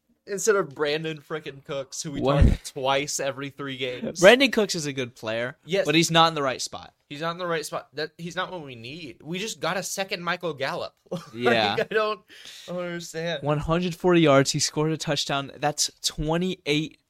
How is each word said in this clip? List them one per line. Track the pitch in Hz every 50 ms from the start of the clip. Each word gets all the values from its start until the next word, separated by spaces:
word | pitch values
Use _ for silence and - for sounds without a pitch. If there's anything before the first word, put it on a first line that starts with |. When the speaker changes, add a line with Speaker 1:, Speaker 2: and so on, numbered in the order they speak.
| _ _ _ _ _
Speaker 1:
Instead | - 202 190 - 226 208
of | 202 185 147 139
Brandon | 131 151 147 147 160 160 160 160 151
frickin' | 139 - 165 156 160 151 139 143 -
Cooks, | - 151 139 135 - - -
who | - 165 139
we | 143
Speaker 2:
What? | 120 131 143 147 -
Speaker 1:
target | - - - - - -
twice | 147 127 131 139 139 143 143 - -
every | 147 139 131 127 139 139
three | - - 143 139 135
games. | 123 131 127 123 120 226 - - 160
Speaker 2:
Brandon | 175 190 240 254 277 254 -
Cooks | 226 208 185 -
is | 170 147
a | 147 135
good | 135 127 120 -
player, | - - 110 110 117 120 127 - _ -
Speaker 1:
Yes. | 151 170 196 170
Speaker 2:
but | 143 151
he's | 165 170 - 165
not | 165 165 165
in | 165
the | 151 139
right | 135 123 - -
spot. | - - - - - _ _ _ -
Speaker 1:
He's | 147 143 160
not | 165 170
in | 175
the | 185
right | 175 165 160 151
spot. | - 165 139 - _ -
That, | 143 156 156 _
he's | - 165 175 160
not | 180 185 180 185
what | 180 151
we | 139 127
need. | 117 113 120 143 175 170 131 - -
We | - 143 175 185
just | 202 220 - -
got | 131 160 180
a | 196 170
second | - - - 190 190 - 160 175
Michael | 170 175 175 - 170 151
Gallup. | 123 131 143 170 156 110 - _ _ _
<laughs> | -
Like, | - 170 - - -
Speaker 2:
Yeah. | 117 120 - - 226 214 101 104 -
Speaker 1:
I | 208 - 190
don't, | 220 214 214 214 202 _ _ - - - - - - - -
I | 175
don't | 180 180
understand. | 175 175 170 170 - - 160 165 170 170 143 135
Speaker 2:
One | 143 151 147
hundred | 151 - 160 175 180 185 165
forty | - - 185 180 170
yards. | 165 147 135 139 139 - -
He | 147
scored | - - - 151 151 156 160
a |
touchdown. | 151 - - 147 135 - - 147 139 139 131 -
That's | - - 147 151 - - - - _ -
twenty-eight | - - - 151 151 160 170 180 185 190 - - - 147 151 160 - - _ _ _